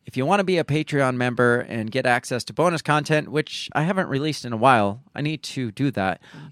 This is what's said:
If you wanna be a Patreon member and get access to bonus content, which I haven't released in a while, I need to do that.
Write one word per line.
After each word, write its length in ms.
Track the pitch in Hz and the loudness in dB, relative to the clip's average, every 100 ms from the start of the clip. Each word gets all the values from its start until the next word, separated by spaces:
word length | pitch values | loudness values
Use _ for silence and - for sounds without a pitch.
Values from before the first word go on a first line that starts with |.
| - | -10
If 100 | 127 | -4
you 80 | |
wanna 200 | 139 202 | 0 2
be 140 | 190 175 | 2 0
a 60 | |
Patreon 520 | 147 151 156 143 131 127 | 0 -2 0 0 2 0
member 440 | 123 123 120 120 - | -2 2 4 4 0
and 220 | 113 110 | -6 -4
get 160 | 131 131 | -2 2
access 380 | 120 - 123 | 2 0 -6
to 80 | - | -4
bonus 280 | 120 175 165 | 0 0 0
content, 460 | - 151 143 151 - | 0 0 2 0 0
which 400 | 143 151 - - | -4 -4 -6 -4
I 100 | - | -2
haven't 260 | 160 190 175 | 0 0 -2
released 360 | 135 156 139 | -2 -2 -4
in 80 | 120 | -6
a 40 | 110 | 2
while, 460 | 131 120 101 117 - - | 6 6 4 -2 -10 -6
I 40 | |
need 220 | 147 156 | -6 -6
to 300 | - - 120 | -8 -6 -6
do 180 | 101 139 | -2 -2
that. 300 | 104 95 85 - 151 151 | 0 -2 -4 -10 -20 -8